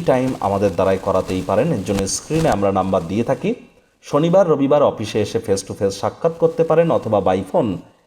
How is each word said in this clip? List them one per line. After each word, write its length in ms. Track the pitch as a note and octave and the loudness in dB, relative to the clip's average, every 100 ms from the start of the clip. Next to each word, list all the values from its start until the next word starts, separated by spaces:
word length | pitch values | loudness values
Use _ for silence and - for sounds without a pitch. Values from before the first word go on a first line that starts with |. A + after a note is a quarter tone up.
| E3+ | 0
time 220 | C3 C3 B2+ | 0 0 -2
আমাদের 360 | G2 G2 G2+ F2+ | -2 0 0 0
দ্বারাই 220 | F#2+ F#2+ | 0 0
করাতেই 400 | G2+ F#2+ F2+ F#2 F#2 | 0 -2 -2 -4 -2
পারেন। 260 | G2 D#3+ | 0 0
এর 100 | B2 | -2
জন্য 240 | F#2 G2 F#2+ | -2 -4 -4
স্ক্রিনে 420 | - - D#3 D#3 | -6 -4 -2 0
আমরা 220 | G#2 G2+ | 0 0
নাম্বার 360 | G2+ F#2+ F#2+ E2 | 0 0 -2 -2
দিয়ে 160 | G2+ | -2
থাকি। 320 | A#2+ C3 G3 B3 - _ _ _ | -2 -2 -4 -6 -10 _ _ _
শনিবার, 460 | - D3 E3 F#3+ F#3 | -4 0 2 4 4
রবিবার 360 | C#3 C#3 D3 | 2 4 4
অফিসে 380 | B2 G2 G#2+ A2+ | 4 0 -4 -2
এসে 180 | G#2 A2+ | -2 -2
face 280 | - F#2+ - | -2 -2 -4
to 60 | |
face 160 | G#2+ G2 | -4 -4
সাক্ষাৎ 480 | F#2+ G#2+ - E3+ E3 | -2 -4 -2 -4 0
করতে 260 | E3 E3 | 0 2
পারেন, 280 | E3 D#3+ E3+ | 2 2 2
অথবা 420 | A2 A#2 G#2 F#2 | 2 0 0 2
by 60 | F#2+ F#2+ | 0 0
phone 240 | F#3 A#2 E2+ - _ | 0 0 -2 -10 _